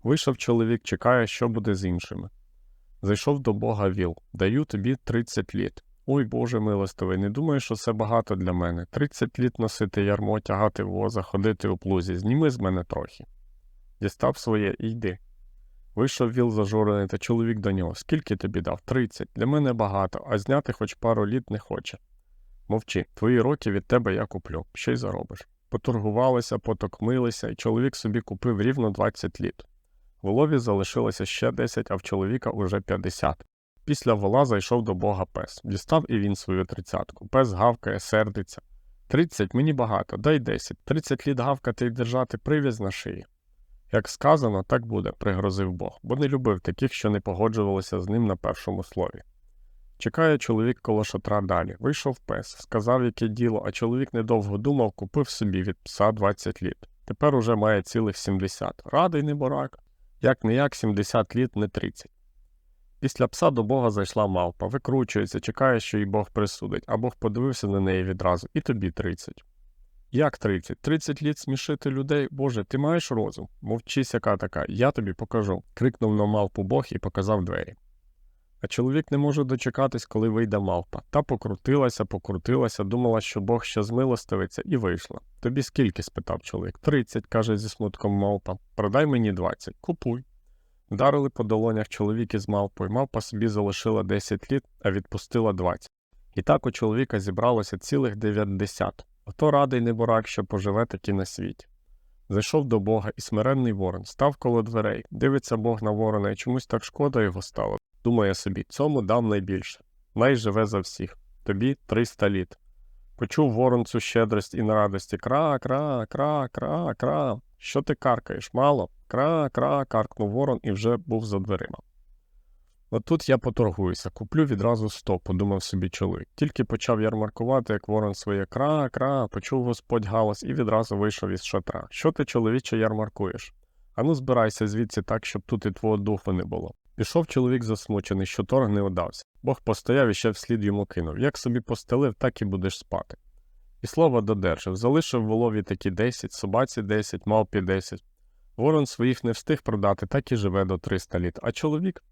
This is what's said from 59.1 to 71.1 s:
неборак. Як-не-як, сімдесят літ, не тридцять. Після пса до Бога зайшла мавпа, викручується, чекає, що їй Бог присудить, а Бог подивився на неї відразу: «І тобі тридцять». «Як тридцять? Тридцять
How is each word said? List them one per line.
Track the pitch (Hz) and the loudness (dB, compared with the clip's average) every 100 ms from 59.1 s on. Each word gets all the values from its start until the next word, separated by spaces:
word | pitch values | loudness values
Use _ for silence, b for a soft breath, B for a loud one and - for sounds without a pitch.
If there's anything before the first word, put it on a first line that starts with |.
| 160 | 2
неборак. | 147 147 131 139 135 - _ _ - - | -2 -2 -2 -2 -6 -10 _ _ -20 0
Як-не-як, | 127 131 110 120 139 | 2 2 2 2 2
сімдесят | - 110 101 104 117 107 117 | 0 0 0 2 2 2 0
літ, | 127 - | 0 0
не | 104 | -2
тридцять. | - - - - _ _ _ _ _ _ _ _ _ | -2 -6 -8 -20 _ _ _ _ _ _ _ _ _
Після | 131 - 123 | -4 0 -2
пса | - 170 | 4 2
до | 127 | 4
Бога | 107 135 120 | 0 2 2
зайшла | 104 98 - 104 | 2 -2 0 2
мавпа, | 92 87 - 92 | 2 0 -2 -4
викручується, | 131 - 135 120 107 101 104 | -4 0 0 0 0 -2 -4
чекає, | - - 135 120 | -6 2 4 4
що | - 104 | 0 -2
їй | |
Бог | 104 104 104 | 0 -2 -2
присудить, | - 101 - 101 98 - | 0 -2 -2 -6 -6 -2
а | 110 | -2
Бог | 120 - | -2 -2
подивився | 113 107 131 123 101 | -4 0 -2 -2 0
на | 98 | 2
неї | 95 92 | 2 2
відразу: | 92 92 92 87 - | 0 0 0 0 0
«І | 156 | -4
тобі | - 117 95 | -2 -2 -2
тридцять». | - 101 87 - - _ _ - _ - - - | -2 -4 -4 -10 -18 _ _ -20 _ -20 -20 -4
«Як | 120 151 - | 0 0 0
тридцять? | 107 95 - - | -2 -2 -4 -8
Тридцять | - 156 - | -2 -2 -2